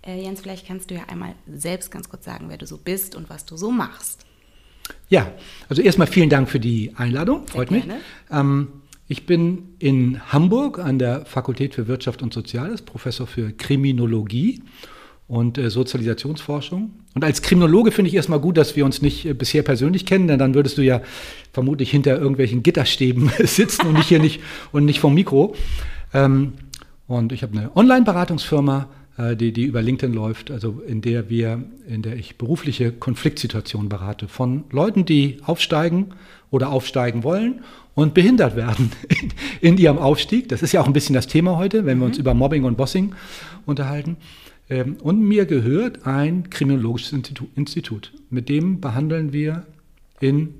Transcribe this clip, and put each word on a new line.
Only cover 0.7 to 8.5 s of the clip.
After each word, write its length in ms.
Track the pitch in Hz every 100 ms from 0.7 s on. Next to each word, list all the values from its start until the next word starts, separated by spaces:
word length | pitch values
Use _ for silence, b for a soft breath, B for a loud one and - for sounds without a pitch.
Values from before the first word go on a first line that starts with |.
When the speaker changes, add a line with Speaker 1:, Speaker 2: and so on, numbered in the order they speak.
| 185 -
Speaker 1:
du 40 |
ja 60 | 175 -
einmal 240 | 175 180 180 -
selbst 380 | 143 165 180 -
ganz 160 | - -
kurz 160 | -
sagen, 220 | - - 160
wer 100 | 156
du 80 |
so 120 | 160 156
bist 380 | - 190 190
und 140 | - 165
was 160 | 156
du 120 | - 160
so 120 | 208
machst. 560 | 240 151 - - - _ B B B B B B B -
Speaker 2:
Ja, 200 | 185 92 - B B B
also 140 | 135
erstmal 260 | 233 185 160
vielen 220 | 190 156
Dank 180 | 143 131
für 140 | 135
die 320 | 117 113 107
Einladung, 460 | - 120 127 180 294 -
Speaker 1:
Sehr 80 |
Speaker 2:
freut 160 | - 127
mich. 140 | 208
Speaker 1:
gerne. 140 | 180 240 B B _
Speaker 2:
Ähm, 360 | 147 139